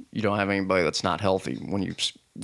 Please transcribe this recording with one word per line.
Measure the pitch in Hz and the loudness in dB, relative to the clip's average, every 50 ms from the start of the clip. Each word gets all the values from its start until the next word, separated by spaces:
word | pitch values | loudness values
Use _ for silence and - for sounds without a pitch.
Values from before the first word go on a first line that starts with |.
| - - - | -20 -10 -6
you | - 107 | -2 0
don't | 101 101 104 | 0 2 2
have | 101 98 | 0 0
anybody | 101 98 98 92 95 92 85 | 0 0 2 2 4 4 4
that's | 73 73 - - | 2 2 0 0
not | 95 85 - | 0 0 2
healthy | 104 95 95 92 - 71 64 | 2 2 2 2 0 -2 -6
when | - - - 87 101 92 | -6 -4 -4 -2 -2 -2
you | 90 87 - | -4 -4 -4
s-, | - - - - _ _ - - | -4 -6 -6 -8 _ _ -14 -6